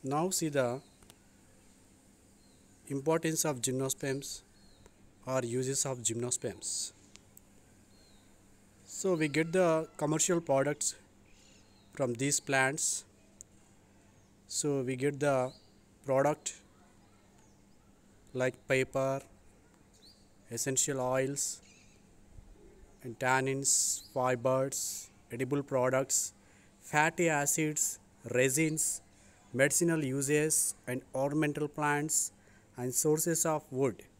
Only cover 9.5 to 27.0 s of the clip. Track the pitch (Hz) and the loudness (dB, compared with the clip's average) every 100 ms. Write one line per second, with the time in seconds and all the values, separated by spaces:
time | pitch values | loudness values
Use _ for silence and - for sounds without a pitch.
9.5 | 180 175 160 160 - 147 156 - 170 165 | 2 4 2 -2 -4 0 2 2 0 2
10.5 | 135 135 151 - - - - - - - | 2 2 -2 -6 -6 -20 -20 -20 -20 -20
11.5 | - - - - - 131 120 139 139 - | -20 -20 -20 -18 -4 -4 -2 -2 -2 0
12.5 | 135 131 151 - - - - - - - | 2 2 0 -4 -4 -8 -20 -20 -20 -20
13.5 | - - - - - - - _ _ - | -20 -20 -20 -20 -20 -20 -20 _ _ -10
14.5 | - 151 139 127 127 139 143 143 135 127 | -4 -2 -2 -2 -2 -2 0 0 2 0
15.5 | - - - _ - - 135 143 156 - | -6 -20 -20 _ -14 0 2 2 0 -8
16.5 | - - - - - - - - - - | -12 -20 -20 -20 -20 -20 -20 -20 -20 -20
17.5 | - - - - - - - - 127 127 | -20 -20 -20 -20 -20 -20 -20 -12 -2 -2
18.5 | - - 135 131 135 135 135 - - - | -2 0 0 2 -2 -2 -4 -8 -20 -20
19.5 | - - - - - - - - - - | -20 -20 -20 -20 -20 -20 -20 -20 -20 -12
20.5 | 117 139 131 - 135 127 131 135 139 - | -6 -2 0 0 0 0 0 0 -2 -6
21.5 | - - - - - - - - - - | -8 -16 -20 -20 -20 -20 -20 -20 -20 -20
22.5 | - - - - - 127 110 127 131 131 | -20 -20 -20 -20 -16 -14 -2 2 4 2
23.5 | 135 135 - - - - 135 127 127 127 | 0 2 2 0 -4 -6 0 0 2 2
24.5 | 131 135 - - - - - - 120 127 | 2 0 -4 -6 -8 -14 -20 -14 -6 -2
25.5 | 143 139 135 127 131 135 - - - - | -2 0 2 2 2 2 -2 -2 -10 -20
26.5 | - - - - 147 | -20 -20 -20 0 2